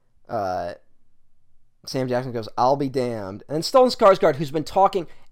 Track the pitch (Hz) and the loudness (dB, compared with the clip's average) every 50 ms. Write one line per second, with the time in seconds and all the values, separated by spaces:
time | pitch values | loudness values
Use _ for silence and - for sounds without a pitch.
0 | _ _ _ _ - - - 107 98 92 92 90 87 87 - - _ - - - | _ _ _ _ -12 -8 -6 -4 -4 -4 -4 -4 -6 -8 -10 -14 _ -20 -20 -20
1 | - - - - - - - - - - - - - - _ _ _ - - 135 | -20 -20 -20 -20 -20 -20 -20 -20 -20 -20 -20 -20 -20 -20 _ _ _ -8 -6 -6
2 | 127 127 123 123 127 131 117 120 107 - - - 120 127 143 139 143 135 123 135 | -4 -2 -4 -4 -4 -6 -8 -8 -8 -6 -2 0 2 2 2 2 -2 -2 -2 -2
3 | 123 123 117 110 101 92 98 - - - 139 165 165 - - 262 254 247 247 - | -2 -2 -4 -6 -8 -10 -10 -12 -10 -8 -6 -6 -4 2 4 4 4 4 4 4
4 | 233 196 190 190 202 165 143 135 165 135 147 160 151 - - 196 190 190 - 190 | 6 6 6 6 4 2 2 0 -4 -4 -4 -6 -6 -2 2 4 4 4 2 -2
5 | 160 - - - - - | -6 -8 -12 -18 -18 -6